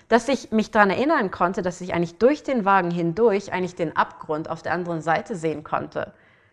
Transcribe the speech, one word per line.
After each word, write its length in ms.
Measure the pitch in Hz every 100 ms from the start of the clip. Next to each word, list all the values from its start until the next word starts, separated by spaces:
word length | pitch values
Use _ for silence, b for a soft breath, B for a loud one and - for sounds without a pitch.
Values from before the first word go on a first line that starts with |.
| b
dass 200 | 226 240
ich 220 | 277 -
mich 200 | 220 208
dran 180 | 226 202
erinnern 400 | 180 269 320 190
konnte, 300 | - 180 196
dass 180 | 185 180
ich 100 | 180
eigentlich 240 | 170 170 -
durch 240 | 240 294
den 220 | - 254
Wagen 260 | 196 196 175
hindurch 640 | 175 170 165 233 190 -
eigentlich 220 | 185 180
den 220 | - 160 156
Abgrund 520 | 220 - - 151 160
auf 140 | 165
der 100 | -
anderen 300 | 170 175 165
Seite 340 | 151 160 - 202
sehen 260 | 160 147
konnte. 500 | 156 139 139 147 - b b b b